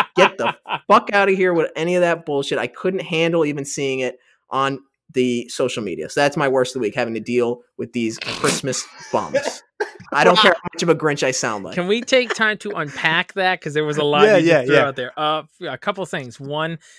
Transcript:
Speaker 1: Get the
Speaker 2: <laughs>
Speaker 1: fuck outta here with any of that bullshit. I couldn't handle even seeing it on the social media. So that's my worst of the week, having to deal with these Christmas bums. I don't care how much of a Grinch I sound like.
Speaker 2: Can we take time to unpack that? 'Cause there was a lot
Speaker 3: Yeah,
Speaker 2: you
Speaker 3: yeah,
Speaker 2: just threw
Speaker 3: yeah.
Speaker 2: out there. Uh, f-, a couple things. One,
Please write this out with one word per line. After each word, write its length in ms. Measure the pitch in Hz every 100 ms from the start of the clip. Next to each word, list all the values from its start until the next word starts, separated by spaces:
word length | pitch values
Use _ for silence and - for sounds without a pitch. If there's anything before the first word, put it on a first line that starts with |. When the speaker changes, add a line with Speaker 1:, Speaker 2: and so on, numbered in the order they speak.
| - 180
Speaker 1:
Get 220 | 190 -
the 180 | 117 - -
Speaker 2:
<laughs> 160 | 175 -
Speaker 1:
fuck 220 | 220 233
outta 180 | 202 196
here 200 | 190 185 170
with 160 | - 147
any 200 | 170 180
of 60 |
that 260 | 170 165 160
bullshit. 320 | 139 139 135
I 80 | 123
couldn't 320 | - - 190
handle 420 | 165 160 165 170
even 220 | 147 147 139
seeing 360 | - 135 131
it 180 | 127 - _ _ -
on 320 | 131 135 135 _ _ _
the 360 | 131 127 120 117
social 320 | - 127 123
media. 240 | 101 76 76
So 140 | 147
that's 160 | 143 156
my 100 | 139
worst 280 | 131 127 131
of 40 |
the 40 |
week, 100 | 104 127
having 200 | 117 113
to 40 |
deal 420 | 117 120 117 120 _ -
with 140 | 113
these 280 | 123 113 113
Christmas 640 | - 127 147 - 135 - - - -
bums. 520 | 110 98 285 - - _ - - - -
I 100 | 143 175
don't 120 | 190
care 140 | 202
how 160 | 165 175
much 100 | 165
of 60 | 175
a 60 | 156
Grinch 280 | 156 143
I 80 | 135
sound 320 | 131 127 107
like. 100 | 85
Speaker 2:
Can 140 | 180 180
we 140 | 233
take 320 | 233 262 233
time 240 | - 214 214
to 120 | 208
unpack 640 | 180 147 - 160 165 175
that? 280 | 196 185 180
'Cause 120 | 156
there 120 | 151 151
was 120 | 151
a 60 |
lot 200 | 147 147
Speaker 3:
Yeah, 140 | 214 185
Speaker 2:
you 100 | 165
Speaker 3:
yeah, 60 | 151
Speaker 2:
just 80 | 127
threw 80 | 143
Speaker 3:
yeah. 100 | 139
Speaker 2:
out 80 | 131
there. 140 | 127 -
Uh, 220 | 151 156
f-, 280 | 151 _ 165
a 80 | 131
couple 280 | 208 190 180
things. 320 | 170 123 -
One, 400 | 139 151 160 165 -